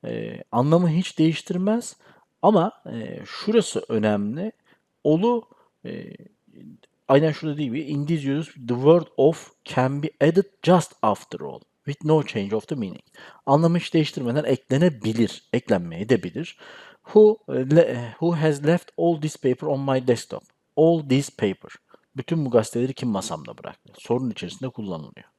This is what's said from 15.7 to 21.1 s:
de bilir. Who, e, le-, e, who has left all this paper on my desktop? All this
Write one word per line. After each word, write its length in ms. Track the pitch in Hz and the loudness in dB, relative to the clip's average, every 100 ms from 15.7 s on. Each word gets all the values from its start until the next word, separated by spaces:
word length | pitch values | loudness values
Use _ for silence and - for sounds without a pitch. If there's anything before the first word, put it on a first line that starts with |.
| 92 85 82 208 | -2 -2 -10 0
de 140 | 113 | 0
bilir. 360 | 127 - 170 - - - - _ | 0 -10 -12 -14 -20 -20 -20 _
Who, 340 | - 214 214 220 - | 2 6 6 6 -4
e, 40 | |
le-, 280 | 135 131 156 | -6 2 4
e, 300 | 165 123 120 | 4 0 -8
who 260 | 113 165 165 | -4 -2 0
has 300 | 156 143 143 | 0 0 0
left 240 | 175 - - | 0 -2 -2
all 220 | 170 165 | -2 0
this 160 | 151 - | -4 -2
paper 300 | 131 123 151 | -2 -2 -2
on 140 | 139 | -4
my 260 | 139 131 127 | -2 -2 0
desktop? 360 | 117 - - _ _ _ - | -2 -2 -14 _ _ _ 2
All 320 | 160 170 | 4 4
this 220 | 143 | 0